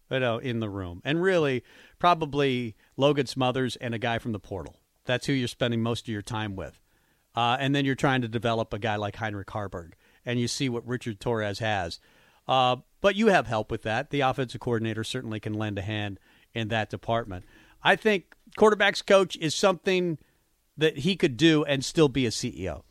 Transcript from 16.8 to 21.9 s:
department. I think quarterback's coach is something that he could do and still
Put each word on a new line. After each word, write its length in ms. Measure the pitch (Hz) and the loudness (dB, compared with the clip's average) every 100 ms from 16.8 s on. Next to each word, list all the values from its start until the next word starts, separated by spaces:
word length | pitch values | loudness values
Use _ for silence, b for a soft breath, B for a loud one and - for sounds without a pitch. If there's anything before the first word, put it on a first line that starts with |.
| 104 | -2
department. 560 | 104 - 117 110 90 b b b b | -6 -4 -2 -4 -10 b b b b
I 120 | 156 196 | 2 4
think 400 | 220 202 - - _ - | 2 0 -2 -18 _ 2
quarterback's 460 | 214 208 202 - | 4 6 2 0
coach 340 | - 196 190 - | 4 4 4 0
is 160 | 160 | -4
something 640 | - 202 175 - 185 180 156 _ _ _ _ _ - | 2 2 2 0 0 0 -4 _ _ _ _ _ -2
that 220 | 156 147 | 0 2
he 160 | 143 196 | 0 2
could 220 | 170 113 | 0 4
do 260 | 165 156 | 4 6
and 220 | 143 139 | 4 -2
still 240 | 123 | 0